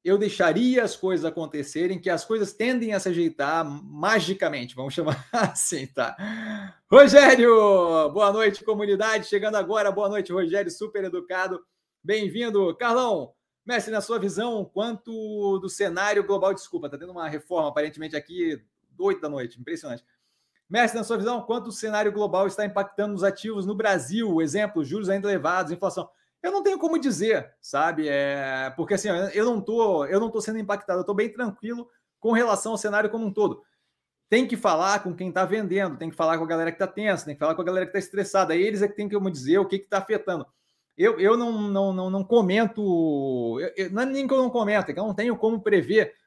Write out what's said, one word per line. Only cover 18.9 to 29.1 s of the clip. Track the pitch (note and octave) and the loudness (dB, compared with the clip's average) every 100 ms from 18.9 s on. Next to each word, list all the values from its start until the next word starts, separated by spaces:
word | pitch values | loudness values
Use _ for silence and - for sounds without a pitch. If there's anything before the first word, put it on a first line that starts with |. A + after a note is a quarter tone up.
| - | -4
oito | G3 F#3+ | -2 -2
da | D3+ | -4
noite, | C#3 A#2+ B2 | -6 -8 -10
impressionante. | B2 E3 D3 A#2 _ _ _ _ _ _ - | -12 -10 -10 -12 _ _ _ _ _ _ -4
Mestre, | G#3 A#3 A#3 | 0 0 -2
na | |
sua | G#3 A3+ | -4 -4
visão, | G#3+ B3 | -4 -4
quanto | - A#3+ A#3+ | -4 -6 -6
o | |
cenário | G3 A3 G#3 G#3 | -8 -4 -2 0
global | G3+ G#3 F#3 G3 | 0 0 0 0
está | G3 | -2
impactando | G#3 G3+ G3 - G#3 | -4 -4 -4 -4 -4
os | G3+ G3 | 0 -2
ativos | G3 G#3+ G#3 F#3 | -2 -6 -6 -4
no | G3+ | -2
Brasil? | A3 F#3 B2 G#3+ A3 D#3+ | 0 0 -2 -4 0 0
Exemplo, | D#3 G3 G#3 E3+ C3 | 0 0 -2 -2 -4
juros | G3+ F#3+ | -4 -2
ainda | G3 G3+ | -2 0
elevados, | F#3+ D3+ F#3 D#3+ | -2 0 -2 -2
inflação. | E3+ F#3+ F3+ - _ _ _ | -4 -4 -4 -10 _ _ _
Eu | F4+ | -4
não | G4 | 0
tenho | G4 F#4 | 0 0
como | E4 E4 | 0 0
dizer, | C4+ D#3 A3 F3 - _ | -2 0 0 0 -4 _
sabe? | - C#3 D#3+ D#3+ D3+ | -6 0 0 0 -2
É... | C#3 C#3 C#3 C3+ C3 C3 D3 | 0 0 -2 -4 -4 -6 -6
Porque | E3+ | -2
assim, | G3 G#3 | -2 0